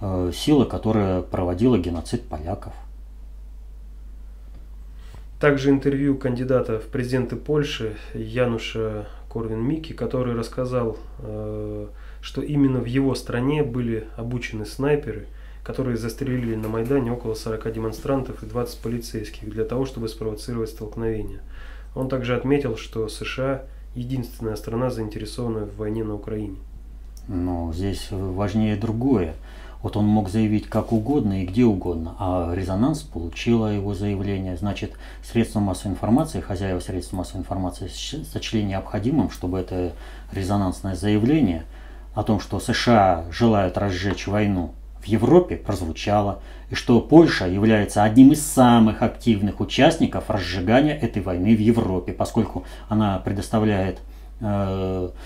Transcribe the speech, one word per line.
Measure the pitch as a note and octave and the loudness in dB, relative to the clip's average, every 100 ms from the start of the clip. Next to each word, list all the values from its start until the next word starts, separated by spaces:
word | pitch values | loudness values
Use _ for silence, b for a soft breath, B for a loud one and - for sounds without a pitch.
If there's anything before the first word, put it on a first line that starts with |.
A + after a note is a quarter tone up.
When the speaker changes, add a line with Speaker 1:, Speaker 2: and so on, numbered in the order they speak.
Speaker 1:
э, | G2 F#2 F2+ | -4 -2 -2
сила, | - C#3+ D3 | -2 4 4
которая | G#2+ F2+ G#2+ A2 F#2+ F#2 | 4 0 2 2 2 0
проводила | - - F2 F2+ B2 G#2+ | -2 -2 -2 2 4 4
геноцид | F2 E2 - - | 2 -4 -4 -8
поляков. | - D2+ D#2 G2+ - - - - - - - - - - - - - - - - - - - - - - - b b b b - | -6 -10 -6 -8 -8 -14 -16 -16 -16 -16 -16 -16 -16 -16 -16 -16 -16 -16 -16 -14 -16 -16 -16 -16 -16 -16 -16 b b b b 2
Speaker 2:
Также | D3 C3+ C#3 | 4 4 4
интервью | C3+ C#3 C#3 C#3+ C3+ | 4 4 2 0 0
кандидата | B2+ A#2+ B2+ B2+ - A2 | 0 -2 2 2 2 -4
в | - | -4
президенты | C3 A#2+ B2+ A#2 A#2 | -4 0 0 0 -4
Польши | - D3+ C#3+ - A2 G#2 B | 0 0 0 -2 -6 -6 B
Януша | A#2 A2 A#2+ A#2+ A2+ - A#2 A2 G#2+ G#2 B B | -10 -6 0 0 0 -4 -4 -4 -4 -8 B B
Корвин-Микки, | A#2+ A2+ A2 B2 D#3+ - | -6 -4 -2 0 -2 -4
который | - A#2 B2+ B2 | -6 -2 -2 -2
рассказал, | A#2 A2+ - B2+ B2+ A2+ G#2 - - | -2 -4 -4 -2 0 -2 -4 -12 -12
э, | A2 G#2+ G#2+ G#2+ G#2+ G#2 G#2 b b b | -10 -8 -6 -6 -6 -8 -10 b b b
что | - C3+ | -10 -8
именно | C#3 D3 C3+ B2+ | -2 4 4 4
в | A#2 | 0
его | C3 C3+ | 2 2
стране | A#2+ - A#2+ C3 D3+ | 0 -2 0 0 0
были | B2+ B2 A#2 A2 - - | 0 0 -2 -4 -6 -8
обучены | A#2 B2 - A2 | -6 -4 -4 -6
снайперы, | G#2 - C#3+ D3 C3+ G2+ - b b b | -8 -2 2 2 0 -8 -10 b b b
которые | - A#2 B2 A2+ | -8 -4 -2 -2
застрелили | A#2 - B2+ B2+ A#2 A2 | -4 -4 -2 -2 -2 -2
на | A2 | -2
Майдане | A2+ A#2 C#3 A#2 | -2 2 2 2
около | A#2+ A2 | -2 -4
сорока | A2 A2+ A2 A2+ | -4 -4 -4 -4
демонстрантов | A2+ A2 G#2+ - C3+ - - | -4 -4 -4 -2 -2 -2 -8
и | G#2+ | -6
двадцать | A#2+ A#2+ - | -4 -4 -6
полицейских | A#2 A#2 - A2 G#2 - G#2+ | -6 -6 -6 -8 -8 -10 -10
для | G#2+ | -6
того, | A2 B2 | -2 -2
чтобы | C3 A2+ A2+ | -4 -4 -8
спровоцировать | - A2 G#2+ - A#2 A2 | -6 -6 -6 -6 -4 -4
столкновение. | - G#2+ A2+ A2+ A2 G2+ - B B B B B | -6 -10 -4 -4 -2 -6 -8 B B B B B
Он | C3+ C3 | -6 -4
также | C3 A#2+ | -2 -2
отметил, | A#2+ C3 C#3+ C3+ G#2+ | -2 2 2 2 -6
что | - A2+ G#2+ | -6 -6 -6
С | - | -6
Ш | G#2+ - | -8 -4
А | C3+ C3+ b b b | -4 -4 b b b
единственная | B2 B2 C3 A#2 - A2+ G#2 | -10 -6 -6 -6 -6 -6 -6
страна, | - A2+ B2+ | -4 -2 -2
заинтересованная | A2+ G#2+ A2+ G#2+ - A#2+ A2 G2+ | -2 -6 -6 -8 -6 -4 -4 -6
в | G#2 | -6
войне | G#2+ A2+ | -4 -4
на | G#2+ | -4
Украине. | G#2 A2 G#2+ G#2 F#2+ - - - - - - - | -6 -6 -6 -6 -10 -14 -14 -14 -14 -14 -14 -6
Speaker 1:
Но | F2+ F2+ E2+ E2 | -4 -2 -2 -4
здесь | E2 G2 F2+ - | -2 -2 -4 -6
важнее | G2 F#2+ F#2 G2+ G#2+ G#2+ G#2 | -6 -4 -2 0 2 2 0
другое. | A2+ A2+ C3+ A2 D#2+ - B B B B | -2 0 2 4 2 -6 B B B B
Вот | G2+ G2+ | -4 2
он | G#2 | 4
мог | G#2+ F#2+ | 4 4
заявить | A2 G#2+ G#2+ - | 2 4 2 0
как | A2 - | -2 2
угодно | A2+ A2 D3 G#2+ F#2+ | 0 2 2 2 0
и | F2+ | 0
где | A2 | 4
угодно, | A#2+ F#2+ F2 E2 E2 - | 6 4 0 -4 -6 -4
а | F#2+ F2+ E2+ | 0 0 0
резонанс | F#2 F#2 F#2+ C3+ D3+ | -2 0 2 2 0
получило | - E2 E2+ - A#2 A#2 G#2+ | -6 -8 -8 -4 2 4 4
его | G#2 G2+ | 0 -2
заявление. | F#2 G#2 G2 G2+ F#2+ F#2 F2 | -2 -2 -2 -2 -2 -4 -4
Значит, | G2+ F#2+ G2+ - B B | -4 -2 -6 -10 B B
средства | - A#2 A2 G#2+ | -2 0 2 2
массовой | G2+ F2+ G#2 | 0 -2 -4
информации, | E2+ G#2 B2+ D#3 F#2 | -2 2 4 2 -4
хозяева | - F2+ G2 F2+ | -6 -4 -2 -2
средств | - F#2 - | -4 -6 -6
массовой | G2 F2+ F#2+ | -6 -6 -8
информации | F2 F#2 F2+ - F2+ | -6 -4 -4 -6 -10
сч-, | - - D3+ | -8 -8 -8
сочли | D#3 G#2+ - A2 | -8 -8 -2 -2
необходимым, | G2+ F#2+ - G#2 A2+ D3+ F2+ | 0 -2 -4 -2 0 2 0
чтобы | - F2+ F#2 | -2 -4 -4
это | F2+ F#2 F2 - B B B | -4 -4 -4 -6 B B B
резонансное | F#2+ F#2 G2+ F#2 - G2 | -4 0 0 0 -2 -4
заявление | E2+ G#2 G#2+ A#2 D#3 G#2 E2 - B B B B | -2 2 4 4 4 4 2 -6 B B B B
о | A2+ | -4
том, | G#2 G#2 | 0 0
что | - G2 | 0 -4
С | - | -2
Ш | G#2 B2 | 0 6
А | A2+ F#2+ E2+ E2+ | 8 8 4 -2
желают | - A#2 G#2 F#2 G2 | 2 4 6 2 0
разжечь | G2+ F2+ G2 F2+ - | 0 0 -2 -2 0
войну | G#2 G#2 F#2 E2 - - - | 2 2 2 -2 -8 -16 -12
в | |
Европе, | - A2 A#2 F3 F3 E2 | 0 2 8 6 6 -4
прозвучало, | - F2 E2 D#2 G#2 G#2 G2+ F#2 B B B | -4 -4 -4 -4 2 2 2 -4 B B B
и | |
что | - - A#2 | -6 4 4
Польша | - D#3 D3 - F2+ | 10 10 10 6 0
является | F#2+ A2 G#2+ G2 G#2 | 4 6 6 4 4
одним | A2 A#2 C3 | 6 12 12
из | D3+ | 10
самых | - - B2 A#2 A2 G2+ | 2 6 8 10 8 4
активных | A2+ - A#2+ G2+ G2+ - | 0 2 2 4 2 0
участников | G#2 - D#3+ D#3+ C3 F#2+ - | -2 6 6 6 0 0 -2
разжигания | G2 E2+ F#2+ F2+ B2+ D3+ | -4 -2 -2 4 6 6
этой | D3+ A#2 G#2 | 2 -2 -2
войны | F#2 F2 G2+ A2 | -2 0 4 6
в | |
Европе, | G#2+ A#2 G2 F#2 G2 | 6 4 2 -2 -4
поскольку | - G2 A#2 G2+ F2 B B B | -4 -2 0 0 -4 B B B
она | G#2+ G#2+ F#2+ | 2 2 2
предоставляет, | F#2+ G2 - A2+ G#2+ G2 F#2+ F2 - b b - | -2 -4 0 2 4 2 0 -4 -12 b b -8
э, | G#2 G2+ F#2+ F#2+ F#2 F#2 F2+ B | -2 0 0 -2 -2 -2 -4 B